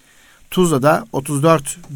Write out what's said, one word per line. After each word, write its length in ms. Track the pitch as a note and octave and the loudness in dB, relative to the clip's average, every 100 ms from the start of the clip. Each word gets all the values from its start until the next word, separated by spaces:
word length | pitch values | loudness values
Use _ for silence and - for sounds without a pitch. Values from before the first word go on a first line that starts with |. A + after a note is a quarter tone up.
| _ _ _ _ - | _ _ _ _ -6
Tuzla'da 560 | F3+ F3 C#3 C#3+ E3+ A3+ | 0 0 2 2 0 -2
otuz 300 | C#3 C#3 C#3+ | -8 -6 0
dört 360 | E3 D#3+ C#3 F3 - | 2 2 -2 -14 -14